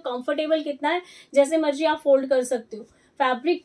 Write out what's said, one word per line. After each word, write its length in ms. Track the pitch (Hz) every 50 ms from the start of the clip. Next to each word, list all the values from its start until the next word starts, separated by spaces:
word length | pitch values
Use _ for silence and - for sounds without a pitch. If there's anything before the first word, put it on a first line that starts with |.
| -
comfortable 580 | 262 247 247 247 - 294 285 311 302 320 320 302
कितना 260 | 302 285 269 285 294
है, 120 | 330 359 359 - - - - _ -
जैसे 240 | 269 277 269 320 320
मर्जी 260 | 311 294 277 277 320
आप 140 | 311 311 311
fold 300 | - 285 277 269 262 262
कर 140 | 269 254 247
सकते 320 | 254 262 233 220 _ - 208
हो। 60 | 226 _ _ _ _ _ _ _
Fabric 440 | 277 254 254 233 254 320 349 - _